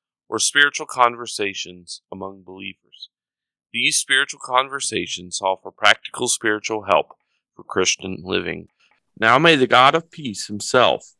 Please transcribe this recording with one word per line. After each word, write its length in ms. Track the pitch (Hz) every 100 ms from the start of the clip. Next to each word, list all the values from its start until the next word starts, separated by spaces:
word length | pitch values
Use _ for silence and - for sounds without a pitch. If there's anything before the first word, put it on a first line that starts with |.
| _ _ -
or 100 | 110
spiritual 480 | - 143 143 - 151
conversations 1160 | 131 120 120 117 - 101 98 92 90 87 - -
among 320 | 95 95 98
believers. 640 | 90 95 98 92 _ - - _ _ _ _ _ _
These 240 | 117 135 -
spiritual 460 | - 135 139 143
conversations 960 | - 127 135 135 - 104 87 - 90 -
offer 300 | 95 95 92
practical 560 | - 104 110 - - 123
spiritual 540 | - 113 107 - 110
help 320 | 98 90 - _ _ _ _ _
for 80 |
Christian 540 | - 101 92 - 95 -
living. 460 | 90 92 87 82 85 _ _ _ _ -
Now 220 | 110 127
may 160 | 165 151
the 100 | 127
God 300 | 123 131 165
of 160 | -
peace 360 | - 135 98 -
himself 600 | 104 - 127 107 60 - _